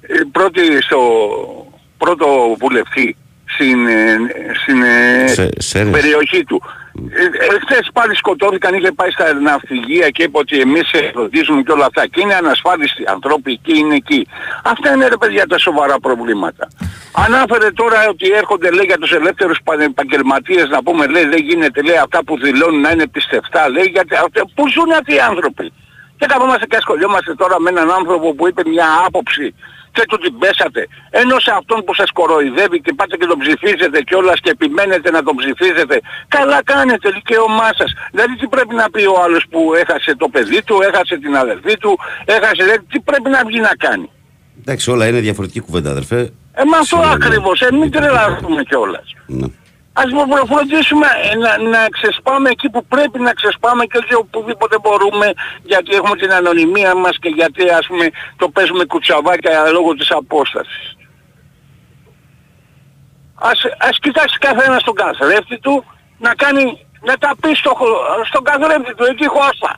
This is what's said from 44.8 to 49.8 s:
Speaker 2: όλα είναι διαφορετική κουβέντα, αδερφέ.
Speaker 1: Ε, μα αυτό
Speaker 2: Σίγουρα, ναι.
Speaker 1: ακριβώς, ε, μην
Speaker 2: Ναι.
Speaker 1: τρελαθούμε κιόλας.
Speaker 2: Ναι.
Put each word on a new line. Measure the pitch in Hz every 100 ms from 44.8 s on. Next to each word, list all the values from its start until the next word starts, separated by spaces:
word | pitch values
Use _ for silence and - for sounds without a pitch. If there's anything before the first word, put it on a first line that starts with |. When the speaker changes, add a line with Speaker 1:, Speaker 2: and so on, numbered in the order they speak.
| -
Speaker 2:
όλα | 123 113
είναι | 120
διαφορετική | 107 101 95 -
κουβέντα, | - 85 71
αδερφέ. | 69 69 120 120 - -
Speaker 1:
Ε, | - 277
μα | 330
αυτό |
Speaker 2:
Σίγουρα, | 302 339 311
ναι. |
Speaker 1:
ακριβώς, | 285 - 220 190 180
ε, | 247
μην | 269
Speaker 2:
Ναι. | 311
Speaker 1:
τρελαθούμε | 302 294 254 208 - 170 151
κιόλας. | 269 135 101 82 - -
Speaker 2:
Ναι. | - 65 65 - _ _